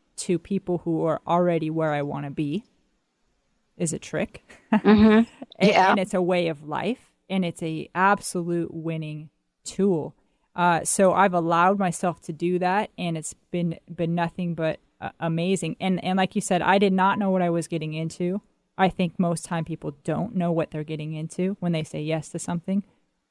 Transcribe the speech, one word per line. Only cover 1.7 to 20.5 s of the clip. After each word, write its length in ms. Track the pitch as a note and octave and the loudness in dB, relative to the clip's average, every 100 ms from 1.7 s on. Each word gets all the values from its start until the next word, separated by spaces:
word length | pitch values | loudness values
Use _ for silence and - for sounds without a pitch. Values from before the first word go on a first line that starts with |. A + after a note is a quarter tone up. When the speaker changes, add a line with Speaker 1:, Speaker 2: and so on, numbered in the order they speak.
| D#3+ D#3 | -2 -2
Speaker 1:
I 100 | D3 | -2
wanna 280 | C#3+ C#3+ C#3+ | -4 -6 -8
be 340 | C#3+ D3 E3+ - _ _ _ _ _ _ _ _ _ _ - | -4 -4 -4 -8 _ _ _ _ _ _ _ _ _ _ -6
is 160 | E3 | -4
a 60 | D3 | -6
trick. 440 | - D#3 G#3 - _ - - | -6 -6 -6 -10 _ -12 0
Speaker 2:
Mm-hmm. 500 | G#3+ G3 G#3+ A3 G#3+ A3+ | 2 6 8 8 6 4
Speaker 1:
<laughs> 20 | - - - | -4 -14 2
And, 120 | G3 | 4
Speaker 2:
Yeah. 200 | G3 F#3+ | 6 6
Speaker 1:
and 100 | G3+ | 4
it's 140 | F#3+ | 2
a 80 | F#3+ | 0
way 260 | F3+ F3+ E3 | 2 2 0
of 160 | D3+ | -4
life, 480 | D3 C#3+ F#3+ B3+ _ _ - | -8 -6 -4 -6 _ _ -6
and 160 | F#3+ | -2
it's 180 | F3 E3 | -2 -4
a 260 | E3 D#3 - | -6 -6 -6
absolute 760 | F3 F#3+ G3+ - F#3 E3+ E3+ E3 | 0 2 2 -2 -4 -2 -2 -4
winning 540 | E3 D#3+ D#3+ D#3 D3+ D#3 _ _ _ | -6 -6 -6 -8 -12 -16 _ _ _
tool. 520 | - - G3 E3+ C#3+ - _ _ _ - | -10 0 2 2 -2 -12 _ _ _ 0
Uh, 260 | F3 E3 | 2 2
so 300 | - - F#3+ | 0 4 4
I've 220 | F3 G3 | 6 4
allowed 440 | F3 E3 E3+ F3+ G3+ | 2 2 4 4 2
myself 420 | F#3 - F#3 D#3+ | 0 -2 -4 -4
to 100 | - | -10
do 260 | D#3 F3 F3+ | -4 -2 0
that, 320 | F3+ F#3+ - - | 0 0 -2 -4
and 180 | F3 D#3+ | -4 -4
it's 180 | D#3 - - | -8 -14 -6
been, 260 | F3 E3+ E3 - | -2 -2 -4 -10
been 200 | E3+ E3 E3+ | -4 -2 0
nothing 380 | E3+ - F3 E3 | -2 -4 -6 -2
but, 240 | D#3+ - _ - | -2 -4 _ -14
uh, 100 | - - | -12 -6
amazing. 560 | E3 E3 F3 G3 E3 - | -2 0 0 0 -2 -4
And, 240 | F#3+ F3+ | -2 -2
and 140 | F3+ F#3+ | 0 0
like 180 | F#3+ | 0
you 60 | G#3 | -2
said, 220 | - F3+ | 0 0
I 160 | - G3 | 4 4
did 140 | G3+ | 4
not 260 | F#3+ F#3+ G3+ | 4 2 2
know 120 | G3 | 0
what 120 | F#3 | 0
I 80 | F3 | 0
was 180 | E3+ D#3+ | -2 -4
getting 260 | E3 D#3 | -6 -6
into. 460 | D#3 D#3+ - F3 G3 _ _ _ - | -6 -8 -4 -4 -4 _ _ _ 0
I 120 | F#3+ | 0
think 300 | - F3+ - | 2 -2 0
most 240 | F3 E3+ | -2 -2
time 200 | - E3+ | -4 -6
people 300 | D#3+ D#3 D#3 C#3 | -6 -8 -10 -8
don't 320 | - D#3 G3 | -4 -4 -2
know 160 | G3+ F3 | -2 0